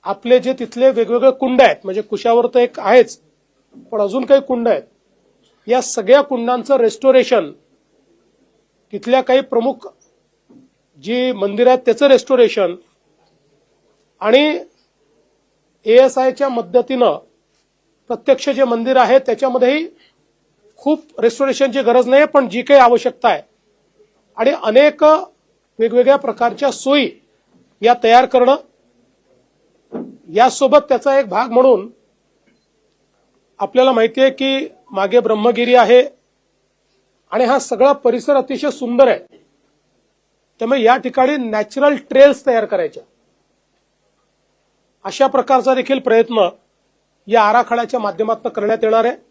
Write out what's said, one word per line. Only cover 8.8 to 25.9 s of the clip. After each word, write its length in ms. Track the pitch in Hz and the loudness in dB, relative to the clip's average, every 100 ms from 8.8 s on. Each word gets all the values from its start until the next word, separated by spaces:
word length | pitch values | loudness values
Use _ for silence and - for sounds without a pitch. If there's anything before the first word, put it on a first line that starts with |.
| _ | _
तिथल्या 280 | 208 226 262 | -12 -2 -2
काही 200 | 254 254 | 2 -2
प्रमुख 440 | - 233 240 269 - _ _ _ _ _ _ _ _ _ _ _ | -2 -4 -4 -8 -16 _ _ _ _ _ _ _ _ _ _ _
जी 280 | 151 240 254 | -8 -4 -4
मंदिरं 380 | 208 202 208 247 | -4 -6 2 2
आहेत 80 | 254 | 2
त्याचं 280 | 247 226 285 | 0 0 4
रेस्टोरेशन 680 | 254 - 262 226 - 180 180 _ _ _ _ _ _ _ _ _ _ _ _ _ _ | 2 2 0 2 0 -4 -6 _ _ _ _ _ _ _ _ _ _ _ _ _ _
आणि 220 | 208 254 302 302 - _ _ _ _ _ _ _ _ _ _ _ 214 | 0 2 2 -4 -12 _ _ _ _ _ _ _ _ _ _ _ 2
एएसआयच्या 640 | 233 262 262 262 262 269 | 4 4 0 -2 -2 -6
मदतीनं 680 | 240 175 247 240 262 226 147 _ _ _ _ _ _ _ _ _ | -6 -2 -2 -2 0 0 -2 _ _ _ _ _ _ _ _ _
प्रत्यक्ष 380 | 240 - 262 285 | -8 -2 -2 -2
जे 160 | 254 | -2
मंदिर 320 | 254 233 233 254 | -2 -2 -2 0
आहे 220 | 226 262 | 2 2
त्याच्यामध्येही 680 | 262 233 262 247 247 302 349 _ _ _ _ _ _ _ _ _ | 0 -4 -4 0 0 -2 -6 _ _ _ _ _ _ _ _ _
खूप 420 | 277 302 _ - | -4 -4 _ -4
रेस्टोरेशनची 640 | 233 226 269 262 269 254 | -4 -2 -6 -2 -2 -2
गरज 260 | 240 247 247 | 0 0 2
नाही, 160 | 269 | 2
पण 240 | 302 285 247 | 2 0 0
जी 140 | 214 | -6
काही 180 | 247 277 | 2 4
आवश्यकता 480 | 240 240 247 - 233 | 6 2 -2 -2 -2
आहे 140 | 156 _ _ _ _ _ _ _ _ _ - | -2 _ _ _ _ _ _ _ _ _ -4
आणि 140 | 240 - | -2 -2
अनेक 420 | 220 226 294 294 302 311 370 _ _ _ _ - | 0 2 2 2 2 2 -2 _ _ _ _ -6
वेगवेगळ्या 380 | 226 | -2